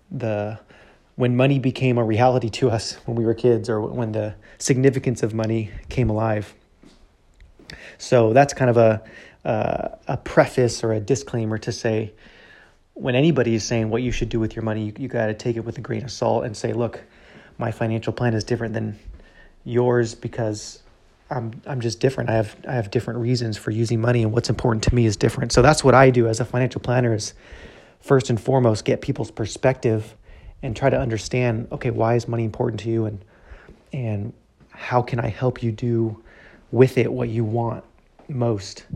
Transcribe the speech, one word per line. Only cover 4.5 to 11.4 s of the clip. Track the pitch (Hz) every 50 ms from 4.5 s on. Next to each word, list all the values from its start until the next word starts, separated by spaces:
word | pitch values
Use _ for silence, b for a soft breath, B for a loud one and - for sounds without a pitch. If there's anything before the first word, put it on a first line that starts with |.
| B
significance | B - - 135 127 131 135 120 131 - 135 113 - 120
of | 107 110
money | 110 110 110 113 113 107 95 - - - -
came | - 127 120 113
alive. | 107 110 110 113 107 107 101 - - _ _ _ _ _ - - - _ _ _ _ _ _ _ _ - - - _ - - B B B B B B
So | B - - 131 120 113 110 113
that's | 135 143 139 -
kind | - 131 123
of | 113
a, | 117 113 110 107 107 - B B B B B B B B
uh, | 147 117 107 - 50 - - - - - - _
a | - 139
preface | - - - - 160 139 - - 131 123 113 - - -
or | 113 110
a | 110
disclaimer | 101 - 135 - - - - 117